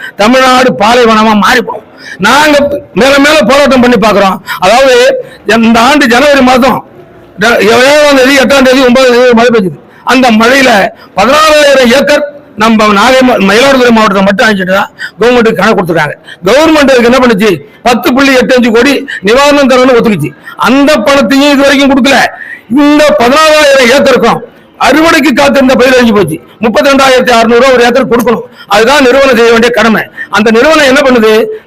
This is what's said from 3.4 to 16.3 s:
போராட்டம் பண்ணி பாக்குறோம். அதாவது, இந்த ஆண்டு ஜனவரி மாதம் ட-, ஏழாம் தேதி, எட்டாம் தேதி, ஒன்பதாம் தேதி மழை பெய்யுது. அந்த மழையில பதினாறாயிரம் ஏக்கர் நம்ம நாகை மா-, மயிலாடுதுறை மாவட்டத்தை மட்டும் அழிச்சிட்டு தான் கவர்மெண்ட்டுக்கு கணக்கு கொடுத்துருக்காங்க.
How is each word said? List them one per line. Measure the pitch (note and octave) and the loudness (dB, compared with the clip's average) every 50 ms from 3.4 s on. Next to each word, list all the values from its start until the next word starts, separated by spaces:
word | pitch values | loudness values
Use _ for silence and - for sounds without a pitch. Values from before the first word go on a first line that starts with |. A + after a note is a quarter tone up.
போராட்டம் | D4 G3+ C4+ C#4 C#4+ C4+ C4+ B3+ | 0 0 0 0 2 2 2 0
பண்ணி | A#3+ A#3+ B3 | 2 0 0
பாக்குறோம். | G3+ G#3 G#3+ G3+ G3+ G3+ F#3+ F#3 - - - - - | 0 0 0 0 0 0 0 -2 -6 -8 -8 -6 -2
அதாவது, | F3+ F#3 A3 B3 C#4 C4+ B3+ A#3+ B3 - C#4 - - - - - - | 0 0 2 2 2 2 2 2 2 0 -2 -2 -8 -12 -18 -12 -6
இந்த | G#3 G#3+ A3+ A3+ A3+ A#3 A#3 | -4 -2 0 2 2 2 2
ஆண்டு | A3+ B3+ D4 D4 C#4+ | 2 0 0 0 0
ஜனவரி | A#3 A#3 B3 C#4+ D4 C#4+ C#4 | 0 0 0 2 2 2 2
மாதம் | B3+ B3+ B3+ B3 C4 B3+ G#3 - - - - - - - - - - - - - | 2 2 2 2 0 0 -2 -4 -8 -14 -20 -20 -20 -20 -20 -20 -20 -20 -8 -4
ட-, | G3+ A#3 A#3+ A#3+ | -2 -2 0 0
ஏழாம் | G3 G3+ A#3 A#3+ B3+ C#4 D4 D4+ D4 C#4+ C#4 | 0 0 0 2 2 2 2 2 2 2 2
தேதி, | C4+ B3 C4 C#4+ C#4 | 2 2 2 0 0
எட்டாம் | B3+ G#3 C#4 C#4 | 0 0 0 0
தேதி, | C4 C4 B3+ C4+ C4+ | 2 2 2 2 2
ஒன்பதாம் | B3 A#3+ C4 C4 B3 | 2 2 2 2 2
தேதி | A#3+ A#3+ B3+ B3 | 2 2 2 2
மழை | A#3+ A3+ A#3 B3 | 2 2 2 2
பெய்யுது. | A#3 A3+ F#3+ F3 D3 - - - - - - | 0 0 -2 -2 -8 -10 -20 -20 -20 -14 -6
அந்த | - A#3+ C4 B3+ B3 | -4 -2 0 2 2
மழையில | A3 G#3+ A3+ A#3 C4 C#4 C4 B3+ A3+ G3+ F3+ E3+ - - - - - | 2 2 2 2 0 0 0 2 0 0 0 -4 -6 -12 -20 -10 -6
பதினாறாயிரம் | F#3 G3+ A#3 C#4+ D4+ D#4 D#4 D4+ D4+ D4 C#4 C#4 C4 B3+ A3+ A#3+ | -4 -2 0 0 2 2 2 2 2 2 2 0 0 0 0 0
ஏக்கர் | C#4 C#4 C#4+ D4 D4 - - - - - - - | 0 0 0 -2 -2 -2 -6 -10 -18 -20 -20 -8
நம்ம | - G#3+ A3+ A3+ G#3+ - G#3+ | -4 -2 0 0 0 0 0
நாகை | G3+ G3 G#3+ B3+ C4 C4 B3+ B3 | 0 0 0 2 2 2 2 0
மா-, | A#3 G3 | 0 0
மயிலாடுதுறை | G3 G3 G3 A3+ C4 C#4 C4+ C4 B3 B3 | 0 0 0 0 0 0 0 2 2 2
மாவட்டத்தை | A#3 A3 G#3+ G#3 F#3+ G3+ | 2 2 0 0 0 0
மட்டும் | F#3+ G3 G#3 F#3 A#3 A3 | -2 -2 0 0 -2 -2
அழிச்சிட்டு | G#3+ F#3 F#3 F#3 F#3+ | -2 -2 -2 -2 -2
தான் | G3 - - - - - - - - | -4 -4 -6 -10 -16 -16 -16 -6 -2
கவர்மெண்ட்டுக்கு | G#3+ A#3+ B3 B3 A3 A3+ F#3+ | 0 0 2 2 0 0 -2
கணக்கு | - F#3 A3 A3 - | -2 -2 -2 -2 -2
கொடுத்துருக்காங்க. | F#3 D3+ E3 E3 D3+ C#3+ - - - - | -4 -4 -4 -4 -4 -4 -8 -12 -18 -20